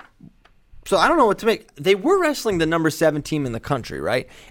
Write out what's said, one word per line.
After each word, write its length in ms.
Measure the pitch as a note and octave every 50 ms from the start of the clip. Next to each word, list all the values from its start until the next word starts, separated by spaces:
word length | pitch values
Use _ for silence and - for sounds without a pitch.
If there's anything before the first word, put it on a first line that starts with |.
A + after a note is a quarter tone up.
| - - _ _ - - - _ _ _ _ _ _ _ - - -
so 120 | - G3 F3+
I 100 | E3 B3
don't 100 | D#4+ E4+
know 80 | C4 G#3+
what 100 | F#3+ F3+
to 60 | -
make. 280 | A3+ G#3+ - - - _
They 200 | - C#3+ F#3 G3
were 240 | G3+ F#3 D4 G4 G4
wrestling 380 | F4 D#4 C#4+ - - A3+ G3 E3+
the 80 | E3
number 240 | D#3 E3 E3 D#3+ D#3
seven 320 | D3 - E3 D#3 D3+ D3+
team 240 | C#3+ - D#3+ D3+ C#3
in 60 | B2+
the 80 | A2+ A2+
country, 420 | - - D3 B2 G#2 - D#2+ C2+
right? 260 | C#2 F2 A2+ B2+ - - - - - -